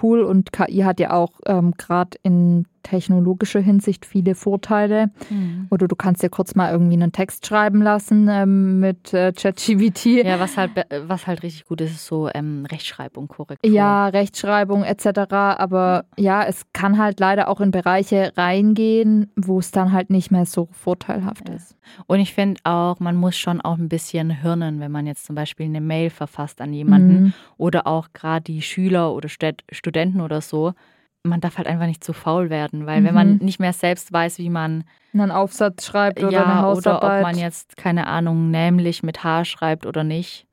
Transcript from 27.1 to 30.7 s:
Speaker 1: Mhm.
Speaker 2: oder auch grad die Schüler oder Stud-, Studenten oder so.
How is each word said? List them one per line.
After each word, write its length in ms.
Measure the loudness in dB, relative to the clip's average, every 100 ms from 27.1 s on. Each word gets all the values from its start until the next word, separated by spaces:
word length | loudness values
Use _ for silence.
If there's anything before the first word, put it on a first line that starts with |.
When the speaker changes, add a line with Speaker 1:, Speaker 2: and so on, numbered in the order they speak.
| 6
Speaker 1:
Mhm. 100 | 4 2 -8 -6
Speaker 2:
oder 300 | -2 0 0
auch 220 | -2 -4
grad 320 | -10 -6 -4 -4
die 160 | -8
Schüler 500 | -6 -2 0 2 0
oder 160 | -4 -8
Stud-, 360 | -6 -6 -6 -12
Studenten 500 | -12 -4 -2 0 -2
oder 200 | -2 -6
so. 320 | -4 -2 -2